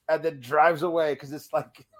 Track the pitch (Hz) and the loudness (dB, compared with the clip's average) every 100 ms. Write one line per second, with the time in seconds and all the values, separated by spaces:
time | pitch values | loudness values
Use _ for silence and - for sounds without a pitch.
0 | - 160 160 143 120 151 160 165 175 165 | -4 -2 -2 -6 -2 4 4 4 0 0
1 | 156 139 139 143 - 156 127 - - _ | 0 -2 -8 -14 -6 -6 -6 -16 -20 _